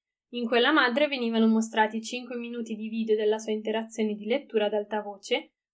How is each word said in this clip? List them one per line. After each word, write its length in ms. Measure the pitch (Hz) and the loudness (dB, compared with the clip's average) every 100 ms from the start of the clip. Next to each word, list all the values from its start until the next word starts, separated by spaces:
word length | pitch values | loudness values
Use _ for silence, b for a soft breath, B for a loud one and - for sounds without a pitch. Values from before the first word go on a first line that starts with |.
| _ _ _ | _ _ _
In 180 | 240 233 | -8 0
quella 240 | 240 247 | 2 4
madre 360 | 302 247 240 294 | 4 4 2 0
venivano 380 | 277 233 226 220 | 0 0 4 4
mostrati 560 | 220 220 226 214 220 | 4 2 2 2 0
cinque 360 | 220 247 247 240 | -8 -8 -8 -10
minuti 360 | 233 240 220 | -8 -8 -8
di 160 | 214 220 | -8 -6
video 260 | 226 220 214 | -4 2 2
della 220 | 214 214 | 2 0
sua 140 | 220 | -2
interazione 640 | 214 214 214 220 - 214 208 | -4 -2 -4 -4 -2 -2 -2
di 100 | 214 | -2
lettura 400 | 262 285 226 208 | -4 -2 0 0
ad 80 | |
alta 280 | 208 208 214 | 0 -2 -4
voce 500 | 202 202 - 254 - _ _ | -6 -10 -4 -4 -4 _ _